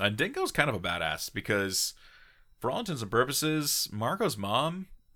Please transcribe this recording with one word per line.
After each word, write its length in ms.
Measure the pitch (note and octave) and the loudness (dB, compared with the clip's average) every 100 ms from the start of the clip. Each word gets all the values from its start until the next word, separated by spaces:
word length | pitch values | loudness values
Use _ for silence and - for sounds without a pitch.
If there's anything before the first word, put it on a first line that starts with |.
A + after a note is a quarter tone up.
And 160 | G2+ G#2+ | 0 2
Dengo's 360 | F3+ D#4+ F#4+ | -2 0 -2
kind 160 | - D3 | 2 0
of 80 | G#2+ | 0
a 40 | |
badass 520 | F2+ F2 E2 D2+ - | -2 0 -2 -2 -6
because, 600 | G2+ - G#2 G2 F#2+ - - - - - - - - | -6 0 0 2 0 -2 -4 -18 -20 -20 -20 -20 -6
for 120 | A#2 | -2
all 100 | F#3 | -2
intents 220 | A#3 D3 | -2 -4
and 80 | G#2+ | 0
purposes, 800 | A2+ B2+ C3+ D#3 D#3 D3 - - | 2 4 2 2 2 2 0 -2
Marco's 440 | G#2+ A2+ F#3+ G#3 A2 | -2 -2 0 0 0
mom 500 | G2 A2+ D#3 F3+ F#3+ - _ | 0 2 2 -2 -8 -14 _